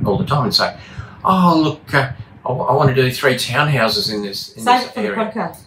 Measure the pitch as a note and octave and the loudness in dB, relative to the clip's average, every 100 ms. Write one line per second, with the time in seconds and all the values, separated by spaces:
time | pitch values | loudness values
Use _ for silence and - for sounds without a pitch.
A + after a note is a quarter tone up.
0 | - F#2+ F#2+ C#3+ - - - - - - | -2 0 0 0 0 0 -2 -6 -16 -16
1 | - - - F#3+ F3+ D#3+ D3+ - - C#3+ | -16 -4 0 4 4 4 2 -2 -2 -2
2 | B2+ - - - - C3 - C#3 C#3 C3 | 0 -6 -14 -12 -6 -4 0 2 4 4
3 | B2+ - C#3 A#2+ - B2 D3 C#3 A2 G#2+ | 0 2 0 0 -2 0 2 2 2 0
4 | G#2 G#2 G2+ - - - A3+ B3 - B3 | -2 -4 -6 -8 -12 -6 2 2 2 -4
5 | G#3+ G3+ G#3+ A3+ F3+ - | -4 -2 -4 -4 -8 -10